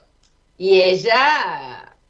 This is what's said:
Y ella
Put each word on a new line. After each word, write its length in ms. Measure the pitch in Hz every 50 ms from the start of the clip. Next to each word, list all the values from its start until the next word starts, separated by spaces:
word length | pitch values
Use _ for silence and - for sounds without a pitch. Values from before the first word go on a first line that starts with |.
| _ _ _ _ _ _ _ _ _ _ _
Y 240 | - 180 190 190 185
ella 1120 | 185 185 185 170 160 233 226 254 277 302 302 277 220 180 156 143 135 127 117 87 - - _ _ _